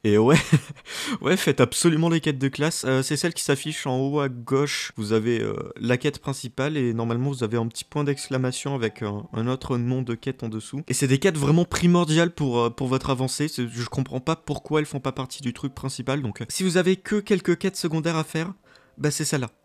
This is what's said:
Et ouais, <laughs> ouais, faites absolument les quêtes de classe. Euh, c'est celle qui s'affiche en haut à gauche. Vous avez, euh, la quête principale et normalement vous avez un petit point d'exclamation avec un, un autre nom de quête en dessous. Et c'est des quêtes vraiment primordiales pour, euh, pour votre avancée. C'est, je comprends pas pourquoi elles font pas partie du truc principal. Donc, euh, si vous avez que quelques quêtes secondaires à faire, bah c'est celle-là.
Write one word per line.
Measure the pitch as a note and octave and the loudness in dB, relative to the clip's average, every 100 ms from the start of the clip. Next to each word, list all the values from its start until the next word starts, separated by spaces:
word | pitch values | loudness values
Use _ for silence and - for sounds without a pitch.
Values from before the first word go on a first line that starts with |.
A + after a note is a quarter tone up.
Et | G#2+ G#2 | 6 6
ouais, | A#2 D#3+ - D3+ - - | 8 6 6 0 0 -18
<laughs> | - - - A#3+ | -14 -10 -6 -2
ouais, | C3 F#3 | 0 2
faites | - C#3 | 2 4
absolument | - - E3+ D#3 E3+ | 2 4 4 4 2
les | E3 | 2
quêtes | D#3 C3+ | 0 0
de | C3+ | -2
classe. | C3+ D3+ - C3 | 0 -2 0 0
Euh, | C3 | 0
c'est | C3+ D3 | 0 -2
celle | E3+ | -2
qui | - | -2
s'affiche | - C#3 D#3 D3+ C#3+ | 0 0 -2 -6 -4
en | B2+ | -2
haut | C3+ D3 | 0 0
à | C#3 | -2
gauche. | A#2+ A#2 C3+ C#3+ - - - | -6 0 0 2 -2 -6 -6
Vous | G#2 | 0
avez, | A2 A2 A#2 | 2 2 0
euh, | G#2+ G#2 - - | -2 -4 -8 -6
la | A#2 B2 | 0 2
quête | D3+ - | 0 -2
principale | - C3+ A#2+ B2 C#3 D3+ | -8 -8 -8 -4 -2 0
et | B2 | 0
normalement | A2+ A#2 A#2 C3+ | 0 -2 0 -2
vous | C3 | -2
avez | A2 A#2 | 0 0
un | A2+ | -2
petit | - | -6
point | - D3 | -8 -2
d'exclamation | C#3+ C#3 - C3 B2+ B2+ C#3+ | -2 -2 -2 -2 -2 -4 -6
avec | C#3 A2+ - | -2 -2 -2
un, | G#2+ G#2 - | -6 -6 -6
un | A2+ A#2 | -4 -2
autre | C3 - B2 | -2 -2 -2
nom | A#2+ B2+ | 0 -2
de | B2 | -2
quête | A#2 - C3 | -4 -6 -6
en | A2+ | -8
dessous. | A2 - C3+ - | -8 -8 -10 -4
Et | |
c'est | B2+ C3+ | -2 2
des | C3+ | 4
quêtes | G3 D#3 | 4 2
vraiment | C#3 D#3+ F3 | 4 4 4
primordiales | - F3 F3 E3 D#3 E3+ | 2 4 6 4 4 4
pour, | - C#3+ A#2+ | 2 0 2
euh, | A#2 | 2
pour | A#2 C3 | 0 0
votre | C3 - | 0 0
avancée. | B2+ C3 - D3+ | 0 0 -2 -4
C'est, | - A#2+ | -2 -4
je | A#2 A#2 | -4 -4
comprends | - C3 B2+ | -2 -2 -2
pas | - D#3+ | -2 -4
pourquoi | - C#3 - D3+ | -4 -8 0 -2
elles | D3+ | 0
font | C#3+ | -4
pas | C3+ | -6
partie | B2+ B2+ - | -6 -10 -6
du | C3 | -6
truc | - C#3 | -4 -8
principal. | - C3+ - B2 C#3 | -6 -8 -6 -4 -2
Donc, | B2 - | -4 -6
euh, | A2+ | -8
si | - | -2
vous | F#3 E3+ | 2 2
avez | F3+ F#3 | 2 0
que | - G#3 | 0 -2
quelques | G3+ G3 - E3+ | 2 0 2 0
quêtes | F#3+ - | -2 -2
secondaires | E3+ D#3+ D#3+ D#3+ | -2 0 0 -2
à | |
faire, | D#3 D#3+ E3+ F#3 _ _ _ - | -2 -4 -6 -10 _ _ _ -4
bah | D3 | -2
c'est | - D3+ | -2 -2
celle-là. | D3 A#2+ _ | -2 -4 _